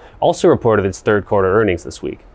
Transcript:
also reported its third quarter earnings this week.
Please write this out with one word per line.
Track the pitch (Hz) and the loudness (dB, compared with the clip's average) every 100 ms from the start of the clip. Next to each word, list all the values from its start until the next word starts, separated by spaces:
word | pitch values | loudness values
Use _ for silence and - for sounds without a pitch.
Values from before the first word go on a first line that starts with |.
| - - | -20 -4
also | 147 170 180 | -2 2 2
reported | 135 120 104 98 | 2 2 2 0
its | 92 | -2
third | - 104 - | -2 -2 0
quarter | 104 95 101 | 0 2 2
earnings | 110 85 - | 0 -2 -6
this | - | -12
week. | - - - | -12 -12 -18